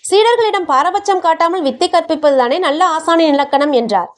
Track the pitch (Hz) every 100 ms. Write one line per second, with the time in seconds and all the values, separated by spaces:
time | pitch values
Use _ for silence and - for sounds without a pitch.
0 | - 392 440 480 427 403 330 269 330 392
1 | 403 370 349 330 330 370 277 247 359 349
2 | 330 311 302 269 240 320 359 302 359 320
3 | 320 330 320 277 277 277 294 262 233 196
4 | 170